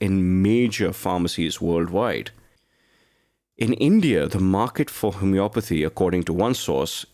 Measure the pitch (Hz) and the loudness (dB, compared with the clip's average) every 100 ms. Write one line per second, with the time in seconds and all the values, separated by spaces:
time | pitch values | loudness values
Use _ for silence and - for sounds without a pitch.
0 | 101 95 92 92 98 117 120 110 90 - | -2 0 2 2 2 2 0 0 -4 -2
1 | 95 90 87 - 80 - 85 85 87 92 | -4 -2 -2 -2 -4 -4 -2 -2 0 -2
2 | 117 64 - - _ _ _ _ _ _ | -2 -4 -8 -18 _ _ _ _ _ _
3 | _ _ _ _ _ - 113 - 143 214 | _ _ _ _ _ -4 -2 2 4 4
4 | 165 87 73 95 95 98 123 - 147 - | 4 2 0 0 2 2 0 -2 -4 -2
5 | 104 95 98 95 104 113 - 80 78 - | -4 0 0 2 0 -2 -2 0 0 0
6 | 92 90 82 87 117 127 - 67 76 - | 0 0 -2 0 0 0 -2 -2 -2 -6
7 | - | -12